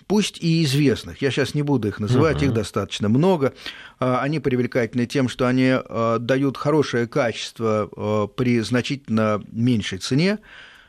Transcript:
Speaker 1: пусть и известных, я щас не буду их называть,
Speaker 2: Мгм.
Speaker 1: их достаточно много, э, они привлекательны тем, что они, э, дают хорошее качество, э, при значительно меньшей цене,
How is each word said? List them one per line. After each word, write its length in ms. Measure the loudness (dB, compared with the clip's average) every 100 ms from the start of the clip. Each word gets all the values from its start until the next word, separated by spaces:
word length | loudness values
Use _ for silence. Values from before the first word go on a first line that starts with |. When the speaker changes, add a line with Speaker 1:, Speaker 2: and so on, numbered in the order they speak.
| -2
Speaker 1:
пусть 300 | 0 0 -2
и 220 | 0 2
известных, 580 | 2 2 2 2 -4 -4
я 80 | -2
щас 220 | 0 -2 -2
не 60 |
буду 260 | 0 0 0
их 100 | -2
называть, 380 | 0 2 2 2
Speaker 2:
Мгм. 80 | 0
Speaker 1:
их 80 |
достаточно 560 | 0 -2 -4 -4 -2 0
много, 440 | 2 4 2 0 -4 -16 -16 -16 -4
э, 160 | -2 0
они 180 | -2 -2
привлекательны 640 | 0 0 0 0 -2 -2 -2
тем, 200 | 0 -2
что 160 | 0 0
они, 280 | 2 4 2
э, 400 | -2 -2 0 0
дают 380 | 0 0 0 -2
хорошее 480 | 0 2 2 0 -2
качество, 840 | 0 -2 -4 -10 -4 0 0 -2 -4
э, 320 | -2 0 -2 -2
при 260 | 0 0
значительно 800 | 0 -2 -2 -6 -2 0 2 0 -4
меньшей 460 | -2 0 0 -2 -6
цене, 380 | -2 0 2 0 -6 -20 -20 -20